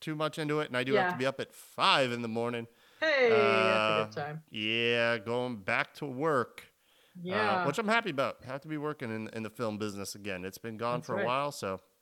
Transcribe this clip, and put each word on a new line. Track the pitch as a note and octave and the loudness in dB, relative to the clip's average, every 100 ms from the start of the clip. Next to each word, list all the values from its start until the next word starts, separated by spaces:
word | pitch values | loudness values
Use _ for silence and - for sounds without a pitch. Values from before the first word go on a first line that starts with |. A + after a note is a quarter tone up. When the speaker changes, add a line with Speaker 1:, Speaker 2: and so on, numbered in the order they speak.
Speaker 1:
too | - | -8
much | D#3 D#3 D#3 | -2 -2 -2
into | D3+ D3+ | -2 0
it. | D3+ | 0
And | B2 | -2
I | |
do | B2+ | 2
have | C3+ B2 | 2 2
to | |
Speaker 2:
Yeah. | B2 | 0
Speaker 1:
be | C3 | -2
up | C3 | -2
at | A2+ | -8
five | - - - F3 F3 B2+ | -10 -16 0 4 4 4
in | A#2+ | 0
the | A#2 | -2
morning. | A2+ A#2 A#2+ A#2 _ _ _ | -2 -2 -2 -6 _ _ _
Speaker 2:
Hey, | D#4 C#4 B3 | 0 4 6
that's | |
a | A3 | 6
Speaker 1:
Uh, | A2+ A2 A2 A2 G#2+ G#2+ | 6 6 6 4 4 2
Speaker 2:
good | G#2+ | 0
time. | G#2+ D3 D#3 - | -4 -8 -8 -10
Speaker 1:
yeah, | A2+ G#2+ A2+ A#2 A#2+ A#2 A#2 | -6 -2 0 2 4 2 2
going | A#2 B2 B2 A2+ | 0 -2 -2 -4
back | G2 A#2+ D3 | -2 -2 -2
to | - D3 | -6 -8
work. | B2+ D#3+ C#3 A2+ - - _ _ _ _ F3+ | -2 2 2 0 -6 -20 _ _ _ _ -12
Uh, | |
Speaker 2:
Yeah. | F3 G3 G#3 G#3 E3+ | -4 0 2 2 2
Speaker 1:
which | D3+ | 0
I'm | G#3+ | 2
happy | A#3 G#3 | 2 2
about. | C3+ A#2+ - | 0 0 -2
Have | B2 C#3 | -10 -12
to | D#3 | -8
be | D3+ | -6
working | D3 D3 B2 | -6 -6 -4
in, | A2 A2 | -4 -6
in | A2+ | -6
the | A2 | -8
film | - A2+ G#2 | -4 -4 -2
business | G#2+ G2+ G2 | -4 -4 -8
again. | G#2+ G2+ F#2 | -8 -8 -6
It's | F#2 - | -6 -8
been | A#2 A2 | -10 -4
gone | A#2 B2 | -2 -2
Speaker 2:
That's | D#3 | -2
Speaker 1:
for | |
a | A2 | -2
Speaker 2:
right. | A2+ | 0
Speaker 1:
while, | C3 D3 | 0 -2
so, | - G2 F#2+ - _ | -4 -6 -6 -8 _